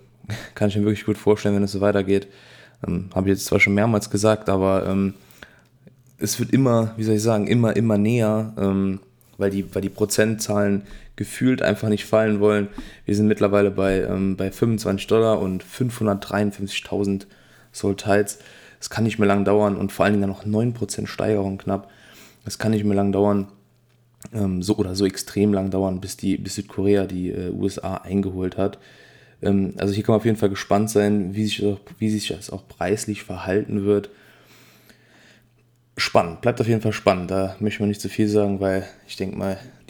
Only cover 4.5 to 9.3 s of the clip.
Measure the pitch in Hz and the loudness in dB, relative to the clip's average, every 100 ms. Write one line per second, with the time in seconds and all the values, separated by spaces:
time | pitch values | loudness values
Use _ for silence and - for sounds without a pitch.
4.5 | 95 95 95 - 98 98 95 - - - | 2 2 2 0 0 0 -4 -14 -20 -20
5.5 | _ _ _ _ _ _ - 107 - 117 | _ _ _ _ _ _ -8 -6 -4 2
6.5 | 123 135 117 110 110 110 107 110 107 104 | 4 4 4 0 -2 0 2 2 0 2
7.5 | 117 113 - 113 104 104 120 107 107 110 | 2 2 2 2 2 2 2 2 0 -2
8.5 | 110 98 98 98 95 - _ _ | -4 -2 0 -2 -4 -10 _ _